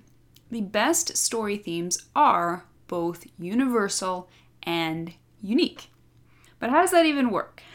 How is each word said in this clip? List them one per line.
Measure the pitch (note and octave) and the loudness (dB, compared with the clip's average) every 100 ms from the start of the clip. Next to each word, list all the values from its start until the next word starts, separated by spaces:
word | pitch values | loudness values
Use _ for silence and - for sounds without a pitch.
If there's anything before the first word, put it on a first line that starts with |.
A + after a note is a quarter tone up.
| - _ _ - _ | -20 _ _ -20 _
The | A#3 | -8
best | G3 G#3 B3 E4 - - | -4 0 2 2 -2 -2
story | - A3+ G#3+ G3+ | -2 -2 -4 -4
themes | F#3+ E3+ F3 - - C4+ | -4 -6 -4 -6 -4 2
are | C#4+ F3+ F3 F3 - _ - | 4 4 0 -4 -12 _ -8
both | F3+ E3+ E3+ - - | -4 -4 -6 -16 -12
universal | F3 A3+ C4+ A#3 G3+ - F#3 F3+ F#3 - _ _ | -2 0 2 0 0 -2 -4 -6 -8 -20 _ _
and | - E3+ E3 D#3+ E3+ - _ _ | -6 -4 -2 -4 -8 -14 _ _
unique. | G3 B3 F4 - - _ _ _ _ _ - _ | -2 0 0 -4 -20 _ _ _ _ _ -20 _
But | A#3 | 2
how | D4 | 4
does | F4+ | 6
that | F4 D#4+ | 6 6
even | C#4+ B3 | 4 0
work? | F#3 - - - | 0 -4 -14 -20